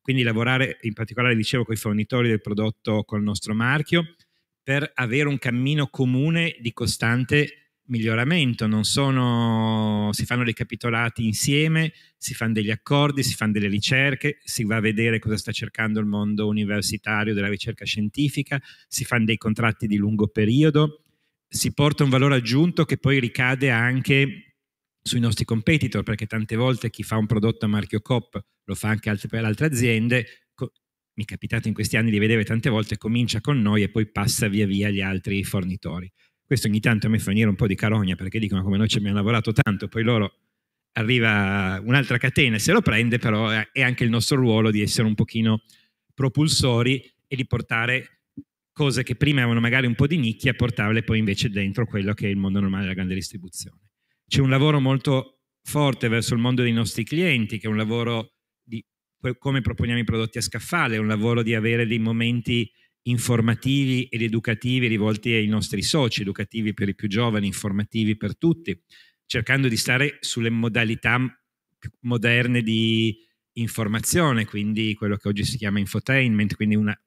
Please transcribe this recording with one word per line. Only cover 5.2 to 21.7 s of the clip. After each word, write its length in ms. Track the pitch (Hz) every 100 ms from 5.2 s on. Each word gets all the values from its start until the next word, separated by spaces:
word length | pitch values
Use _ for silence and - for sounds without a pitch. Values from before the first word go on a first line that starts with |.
| 147
un 100 | 139
cammino 500 | 123 120 131 151 139
comune 680 | - 127 127 156 165 165 -
di 120 | 117
costante 1000 | - 113 - 117 120 127 147 143 - _ _ -
miglioramento. 800 | 117 110 113 131 175 131 110 110
Non 180 | 110
sono, 1300 | 104 139 139 131 123 117 117 110 110 110 107 104 104
si 140 | 104 -
fanno 180 | 123
dei 80 | 120
capitolati 720 | - 113 113 120 113 117 -
insieme, 720 | 110 104 - 143 160 160 160 - _ _
si 160 | -
fanno 180 | - 113
degli 180 | 110 104
accordi, 520 | 107 - 143 143 139
si 120 | 123
fanno 180 | - 107
delle 160 | 104 101
ricerche, 680 | 104 - 131 139 131 147 -
si 200 | - -
va 120 | 104 113
a 40 |
vedere 380 | 110 107 117 110
cosa 200 | 110 107
sta 120 | -
cercando 480 | - 104 - 110 107
il 80 | 104
mondo 400 | 104 104 104 107
universitario 840 | 107 101 104 - 110 104 107 107
della 160 | 104 101
ricerca 380 | 101 117 - 101
scientifica, 760 | 107 107 - 147 143 135 139 - - _
si 180 | -
fanno 200 | - 120
dei 140 | 110 110
contratti 480 | 107 107 113 - 110
di 100 | 104
lungo 320 | 104 107 104
periodo, 760 | - 107 131 156 147 151 - _ _ _ _ _
si 220 | - -